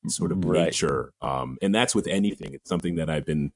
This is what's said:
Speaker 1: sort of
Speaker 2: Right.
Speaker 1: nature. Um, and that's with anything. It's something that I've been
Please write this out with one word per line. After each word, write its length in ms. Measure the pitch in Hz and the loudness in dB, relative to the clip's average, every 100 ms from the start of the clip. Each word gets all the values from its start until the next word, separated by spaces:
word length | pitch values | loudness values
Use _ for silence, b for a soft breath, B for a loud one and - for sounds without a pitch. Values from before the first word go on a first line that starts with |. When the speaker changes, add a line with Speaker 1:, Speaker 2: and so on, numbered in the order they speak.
| 82 | -6
Speaker 1:
sort 240 | - 87 | -2 -2
of 120 | 92 | 0
Speaker 2:
Right. 200 | 87 87 | 2 4
Speaker 1:
nature. 480 | 85 - 80 67 64 _ | 4 2 0 0 -4 _
Um, 380 | 58 67 64 64 | -4 -4 -4 -2
and 100 | 98 | 0
that's 200 | 104 123 | 2 4
with 120 | 107 - | 2 0
anything. 460 | 95 101 - - | 0 0 -2 -10
It's 140 | - - | -12 -4
something 280 | 87 87 85 | -2 0 -2
that 120 | 78 | 0
I've 140 | 78 | -2
been 280 | 76 78 71 | 0 -2 -2